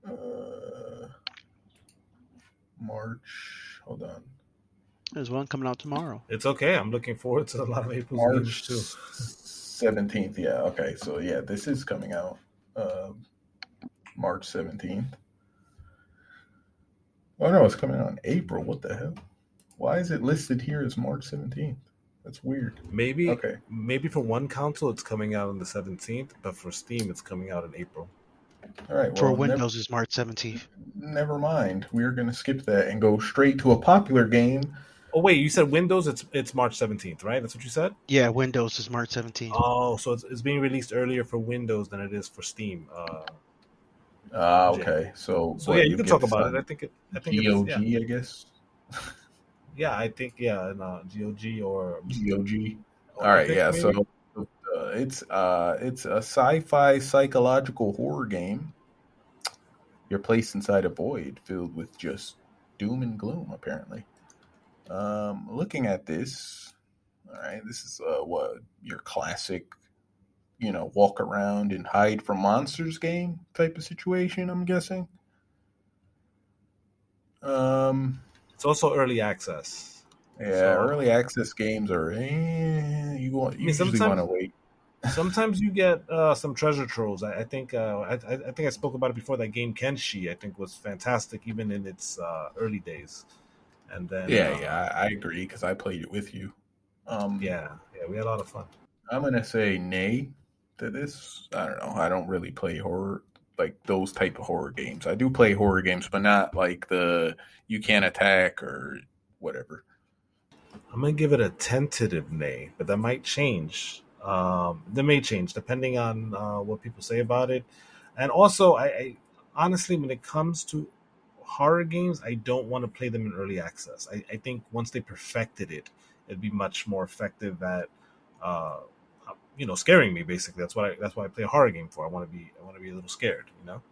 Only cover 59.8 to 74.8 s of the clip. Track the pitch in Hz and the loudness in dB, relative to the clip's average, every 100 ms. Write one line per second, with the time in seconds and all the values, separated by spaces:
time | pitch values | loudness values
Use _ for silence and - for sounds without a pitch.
59.8 | _ _ _ 98 - 113 110 101 101 98 | _ _ _ -6 2 2 2 -6 2 2
60.8 | 90 - 82 87 69 - - 92 87 82 | 2 -2 -4 -4 -8 -14 -8 -6 -6 -8
61.8 | 80 - 82 69 - - _ _ _ _ | -12 -10 -8 -8 -12 -18 _ _ _ _
62.8 | 104 127 123 107 101 165 160 - - - | -4 -2 -4 -6 -6 -6 -10 -10 -8 -10
63.8 | - 117 - _ _ _ _ _ _ _ | -10 -16 -18 _ _ _ _ _ _ _
64.8 | - 92 104 104 104 101 - 123 190 147 | -12 -6 -4 -4 -4 -8 -10 -6 -6 -2
65.8 | 117 92 - 80 131 135 - - - _ | 0 -2 -4 -6 -6 -10 -14 -16 -20 _
66.8 | _ _ _ _ _ - - 104 107 123 | _ _ _ _ _ -14 -10 -10 -12 -14
67.8 | - - 80 73 78 85 64 57 - _ | -14 -8 -4 -2 -2 -4 -4 -8 -16 _
68.8 | - - - - 80 - - 92 - - | -16 -14 -8 -6 -6 -8 -6 -8 -10 -20
69.8 | _ _ _ _ _ _ _ _ 113 90 | _ _ _ _ _ _ _ _ -4 -4
70.8 | 80 101 101 - - 101 101 104 104 92 | -4 4 4 4 -4 -2 0 0 -2 -4
71.8 | 87 101 107 107 - 98 98 110 139 - | 0 4 4 4 -2 2 4 4 2 -4
72.8 | 165 160 165 175 175 165 - - 165 165 | -6 -4 -4 -2 -4 -8 -14 0 0 0
73.8 | 156 170 185 185 180 185 180 180 180 180 | -12 -8 -2 0 0 -2 -4 -4 0 0